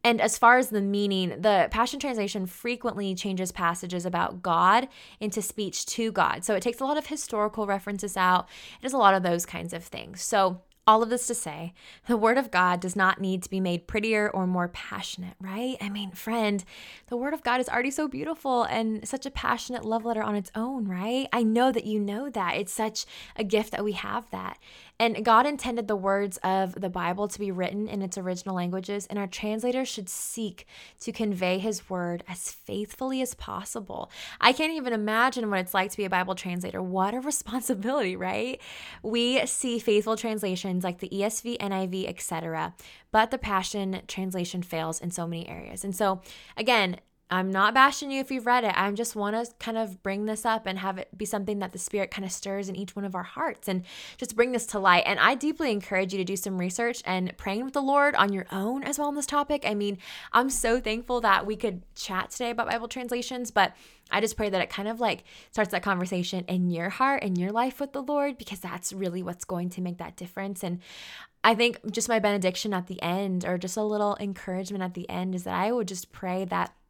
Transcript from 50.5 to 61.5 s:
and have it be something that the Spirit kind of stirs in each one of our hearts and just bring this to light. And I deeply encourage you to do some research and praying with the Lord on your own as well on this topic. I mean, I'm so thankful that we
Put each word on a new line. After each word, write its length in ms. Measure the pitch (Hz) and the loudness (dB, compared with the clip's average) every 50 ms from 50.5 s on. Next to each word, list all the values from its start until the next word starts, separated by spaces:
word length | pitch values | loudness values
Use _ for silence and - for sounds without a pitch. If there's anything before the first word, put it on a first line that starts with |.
| 220 220 220 | 0 0 0
and 120 | 196 190 190 | -4 -4 -2
have 180 | 185 196 190 | -4 -4 -4
it 140 | 185 - _ - | -4 -10 _ -8
be 120 | 185 214 | -8 -4
something 320 | 202 - 208 196 190 208 202 | -2 -2 -2 -2 -2 -2 -4
that 140 | 196 185 | -4 -6
the 60 | - 185 | -6 -8
Spirit 320 | - - - 202 190 190 | -8 -4 -2 -2 -2 -2
kind 140 | - 196 196 | -4 -8 -6
of 80 | 185 | -6
stirs 380 | - - - 202 196 196 196 190 | -6 -8 -6 -6 -4 -4 -4 -6
in 60 | 196 | -6
each 200 | - 202 180 - | -6 -8 -8 -6
one 80 | 202 202 | -6 -6
of 100 | 196 185 | -4 -4
our 80 | 180 | -6
hearts 460 | 180 - - - 320 302 214 - - - | -8 -8 -6 -4 -4 -4 -4 -6 -4 -2
and 160 | 185 185 180 - - - - - - | -2 -2 -4 -6 -14 -16 -16 -16 -10
just 180 | - 254 - 214 | -10 -10 -2 2
bring 180 | 220 240 254 | 2 4 4
this 120 | 254 233 233 - | 4 -2 -2 -2
to 100 | - 208 | -4 4
light. 240 | 190 190 180 175 - | 8 8 8 8 6
And 160 | - 202 131 | 4 4 6
I 140 | - 202 269 | 6 6 6
deeply 360 | 240 285 302 311 - 330 262 | 4 0 -2 0 0 0 0
encourage 440 | 214 202 185 - 202 185 196 185 190 | 0 0 -2 0 0 0 2 2 0
you 40 | 196 | -2
to 60 | 185 | -2
do 120 | 180 196 | -2 -2
some 200 | 185 - 202 190 | -4 -2 -2 -2
research 460 | 185 180 185 180 - 233 233 240 - - | 0 -2 -2 0 0 -2 -2 -2 -4 -4
and 320 | - 185 185 185 - - | -2 0 0 0 -2 -4
praying 300 | - - 202 196 214 254 | -6 -4 -4 -2 -2 -4
with 80 | 269 - | -2 -2
the 80 | 285 | 0
Lord 320 | 269 269 277 285 285 294 - | 2 4 6 6 6 6 6
on 180 | - 196 196 | 6 4 4
your 140 | 202 190 175 - | 4 -2 -4 -4
own 320 | - 196 196 220 254 277 | -4 -2 -2 -2 -2 -2
as 160 | 285 - 285 294 | -2 -4 -2 0
well 100 | 294 294 | -2 -2
on 60 | 285 | -2
this 120 | 294 285 | -2 -4
topic. 380 | - 294 294 294 294 294 285 - | 0 0 0 2 2 -2 0 0
I 80 | - 208 | -2 0
mean, 240 | 202 202 202 202 185 - - - - - - | 0 -2 -2 -4 -6 -10 -16 -16 -16 -12 2
I'm 160 | - 226 247 269 | 2 4 4 4
so 320 | 262 - - 226 233 254 | 0 0 2 2 2 2
thankful 400 | 247 214 220 233 240 - 247 240 | 2 -2 -4 -4 -2 -2 -2 0
that 240 | 233 214 190 190 - | 4 4 4 4 4
we 100 | 202 | -2